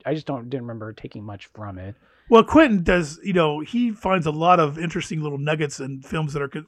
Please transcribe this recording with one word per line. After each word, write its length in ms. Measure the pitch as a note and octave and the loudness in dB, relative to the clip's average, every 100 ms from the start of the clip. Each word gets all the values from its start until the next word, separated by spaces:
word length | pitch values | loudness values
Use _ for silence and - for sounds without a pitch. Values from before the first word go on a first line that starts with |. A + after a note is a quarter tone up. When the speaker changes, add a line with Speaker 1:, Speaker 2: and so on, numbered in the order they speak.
| - | -6
Speaker 1:
I 80 | |
just 120 | D#3 D3 | -6 -6
don't, 240 | C3+ A#2+ | -8 -8
didn't 140 | C3+ A#2+ | -8 -8
remember 240 | A2+ G#2+ | -10 -12
taking 300 | G#2+ B2+ A2 G#2 | -14 -16 -14 -14
much 220 | G2+ - | -16 -18
from 300 | - G#2 F#2 | -16 -14 -12
it. 160 | F#2+ - _ _ - | -14 -16 _ _ 6
Speaker 2:
Well, 160 | A3+ | 6
Quentin 380 | G#3+ D4+ D4+ G3+ | 8 6 6 4
does, 360 | E3+ F3+ D3 D#3 | 2 2 0 -6
you 100 | G3+ | -2
know, 260 | F3+ D#3 D3+ | 2 2 0
he 320 | D#3 A#3+ A#3+ | -4 -2 -2
finds 340 | G#3 F#3+ F#3+ D#3 | -2 0 0 0
a 60 | |
lot 280 | D3+ E3+ F3 | 0 4 4
of 200 | D3+ D#3 | 4 -2
interesting 420 | E3+ F3 - D#3+ | -6 -6 -6 -6
little 160 | D3+ C#3+ | -6 -4
nuggets 420 | D3 D#3+ D3+ - | -2 -2 -4 -6
in 220 | C3 C3+ | -10 -12
films 320 | - D#3+ D3+ | -8 -6 -4
that 80 | C#3+ | -4
are 60 | C#3 | -6
co-, 160 | D#3 | -8